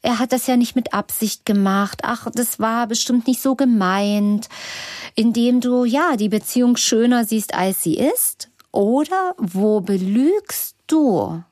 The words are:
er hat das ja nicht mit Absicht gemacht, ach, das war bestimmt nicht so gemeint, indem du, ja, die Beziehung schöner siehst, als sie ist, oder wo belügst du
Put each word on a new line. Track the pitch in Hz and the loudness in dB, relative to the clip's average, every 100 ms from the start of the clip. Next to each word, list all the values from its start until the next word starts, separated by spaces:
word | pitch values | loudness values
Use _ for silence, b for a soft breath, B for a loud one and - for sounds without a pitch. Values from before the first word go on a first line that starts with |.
er | 240 233 | -2 0
hat | 247 | 0
das | 254 - | 0 2
ja | 247 | 2
nicht | 240 262 | 2 0
mit | 240 | -2
Absicht | 202 - - 214 - - | -4 -6 -4 -4 -4 0
gemacht, | 202 196 196 202 - | 2 2 2 -2 -4
ach, | - 240 240 | -6 -6 -6
das | 220 240 - | -4 -4 -2
war | 220 226 240 | -2 0 -2
bestimmt | 233 - 247 233 | -4 0 0 0
nicht | 247 | 0
so | 269 262 | 0 2
gemeint, | 269 226 185 190 202 208 202 208 - B B B B B B - | 2 4 2 2 0 0 2 0 -4 B B B B B B 0
indem | 226 233 233 247 | 0 2 2 2
du, | 247 247 247 | 2 2 2
ja, | 262 339 254 | 2 2 0
die | 208 | 0
Beziehung | 214 - 247 247 240 | -2 -2 2 2 2
schöner | - 226 240 247 220 | 2 2 4 2 0
siehst, | 220 202 - | -2 -2 -2
als | 185 185 | -2 -2
sie | 170 - | -2 0
ist, | 262 494 - - - _ _ | 0 0 -4 -6 -18 _ _
oder | - 202 254 302 370 370 370 | 0 2 2 2 0 -2 -4
wo | 202 185 214 214 | -4 0 2 2
belügst | 190 196 185 214 285 415 392 - - _ - | 0 -2 0 2 2 0 -2 -10 -10 _ -2
du | 311 285 175 101 160 175 | 0 2 2 -2 -6 -12